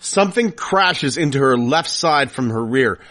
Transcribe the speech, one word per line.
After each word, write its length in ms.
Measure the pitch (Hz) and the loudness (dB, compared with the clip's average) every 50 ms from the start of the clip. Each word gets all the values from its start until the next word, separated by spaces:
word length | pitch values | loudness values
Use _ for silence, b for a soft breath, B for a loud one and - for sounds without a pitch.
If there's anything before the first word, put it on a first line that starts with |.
something 500 | - - - 196 196 202 180 240 233 214 | -10 -4 0 0 0 0 0 0 -2 -2
crashes 680 | - - - - - 190 196 180 175 - - 139 123 | -2 -6 -6 -2 0 2 2 2 0 0 -2 -4 -2
into 220 | 156 165 147 135 139 | 0 -2 0 0 2
her 180 | 139 131 127 | 2 2 2
left 340 | 120 120 120 147 160 165 - | 2 2 2 0 0 0 -2
side 420 | - - - 165 151 143 139 123 - | -6 -2 0 0 2 2 0 -2 -2
from 180 | - 131 117 | -6 -4 -4
her 140 | 110 113 117 | -4 -4 -4
rear, 340 | 113 123 135 131 113 92 - B B | -2 0 2 2 2 0 -4 B B